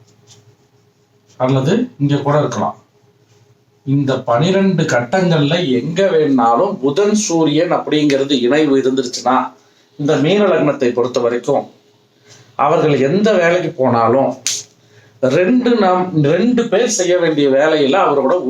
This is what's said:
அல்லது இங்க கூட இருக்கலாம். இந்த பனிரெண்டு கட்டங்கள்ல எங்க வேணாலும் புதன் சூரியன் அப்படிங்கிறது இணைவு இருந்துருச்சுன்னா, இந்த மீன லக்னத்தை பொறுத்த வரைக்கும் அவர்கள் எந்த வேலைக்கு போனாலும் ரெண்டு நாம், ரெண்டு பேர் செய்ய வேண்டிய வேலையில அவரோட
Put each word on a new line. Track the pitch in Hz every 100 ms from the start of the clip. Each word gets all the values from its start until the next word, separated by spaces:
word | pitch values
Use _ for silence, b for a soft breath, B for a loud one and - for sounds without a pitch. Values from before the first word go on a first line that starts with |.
| _ _ _ - _ _ _ _ _ _ _ _ _ -
அல்லது | 131 135 139 220 254 -
இங்க | 143 143
கூட | 143 151
இருக்கலாம். | 127 104 90 - _ _ _ _ _ _ _ _ _ _ 135
இந்த | 139 131 127
பனிரெண்டு | - 117 170 190 196 165
கட்டங்கள்ல | 147 120 117 190 175 156 143 175 151
எங்க | 123 147 170 196
வேணாலும் | 160 143 131 117 117 196 208
புதன் | 135 190 208 214
சூரியன் | 208 165 156 147 175
அப்படிங்கிறது | 147 - 151 147 135 139 135
இணைவு | 123 147 151 135
இருந்துருச்சுன்னா, | 131 131 120 - 123 127 - - b b b -
இந்த | 143 143
மீன | 151 208 202
லக்னத்தை | 160 143 135 123
பொறுத்த | 120 123 123
வரைக்கும் | 117 120 - 131 - - _ _ _ _ b b b b
அவர்கள் | 139 165 151 135
எந்த | 135 190 214
வேலைக்கு | 190 170 175 160
போனாலும் | - 131 117 113 131 127 - - - - _ b b b b
ரெண்டு | 131 151 185 247 240 226
நாம், | 190 185 180 156
ரெண்டு | 143 175 240 240 233
பேர் | 190 240 -
செய்ய | 175 180
வேண்டிய | 170 147 139
வேலையில | 135 156 156 135 185
அவரோட | 175 139 131 180 127